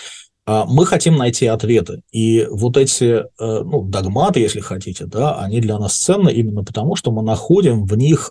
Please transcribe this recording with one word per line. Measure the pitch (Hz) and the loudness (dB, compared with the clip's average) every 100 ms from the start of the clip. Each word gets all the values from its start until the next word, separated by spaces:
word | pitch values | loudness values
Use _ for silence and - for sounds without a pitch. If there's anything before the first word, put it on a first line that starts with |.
| - - _ _ - | -20 -20 _ _ -2
А, | 107 | -2
мы | 110 135 180 | 2 4 4
хотим | 170 170 156 | 2 2 2
найти | 123 - 117 | 2 0 0
ответы. | 110 107 113 85 - _ | 0 2 0 0 -10 _
И | 113 113 113 110 | -2 2 2 2
вот | 101 120 131 | -2 0 2
эти, | 135 - | 2 2
э, | 120 113 - - | 2 2 -2 -8
ну, | 113 110 90 - | -6 -4 -2 -4
догматы, | 95 98 95 110 190 156 | -4 -4 -2 0 2 2
если | 107 87 | 0 -2
хотите, | - 92 - 92 85 | -8 -10 -10 -12 -8
да, | 107 147 - | -2 -2 -2
они | 98 113 | -4 -2
для | 110 104 | -2 -2
нас | 98 - | -4 -4
ценны | - 196 180 | 0 2 4
именно | 117 113 104 | 2 -2 -2
потому, | 101 - 127 | -6 -4 -4
что | 202 - | -2 -2
мы | 110 | -2
находим | 110 107 - 185 170 113 | -2 -2 2 4 4 2
в | 101 110 | 0 2
них | 139 156 - | 2 2 0